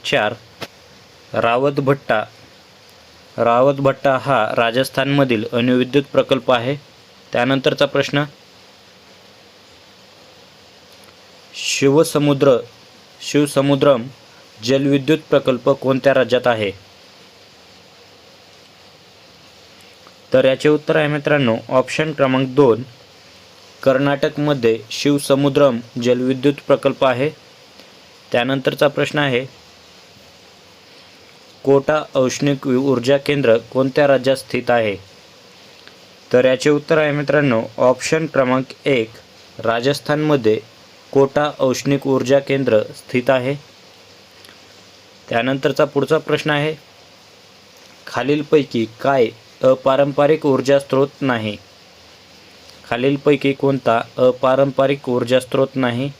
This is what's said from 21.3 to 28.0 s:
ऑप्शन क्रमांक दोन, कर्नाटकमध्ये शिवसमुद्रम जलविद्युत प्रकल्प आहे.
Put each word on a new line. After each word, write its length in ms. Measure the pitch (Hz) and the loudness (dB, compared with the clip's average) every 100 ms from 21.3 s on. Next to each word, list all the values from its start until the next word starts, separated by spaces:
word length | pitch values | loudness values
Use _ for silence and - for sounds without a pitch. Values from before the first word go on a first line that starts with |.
| 147 123 113 - | 0 0 -2 -2
ऑप्शन 440 | 131 127 - 156 | -2 -2 -4 -6
क्रमांक 340 | 151 135 131 131 | -2 0 0 0
दोन, 360 | 127 135 110 - - - - - - - - - - | 4 4 2 -4 -18 -20 -20 -20 -20 -20 -20 -20 -4
कर्नाटकमध्ये 960 | 135 131 143 139 151 151 147 143 117 113 113 | -2 0 0 0 -4 -2 -2 0 0 0 -4
शिवसमुद्रम 920 | - 147 143 - 139 143 139 139 117 117 127 | -4 0 0 0 0 2 4 2 2 -6 -4
जलविद्युत 500 | 120 123 127 131 139 143 - | 0 0 0 0 0 -2 -2
प्रकल्प 380 | 135 139 123 135 | 0 0 0 -2
आहे. 440 | 123 147 156 - - - - - - | 0 -4 -6 -20 -20 -20 -20 -20 -20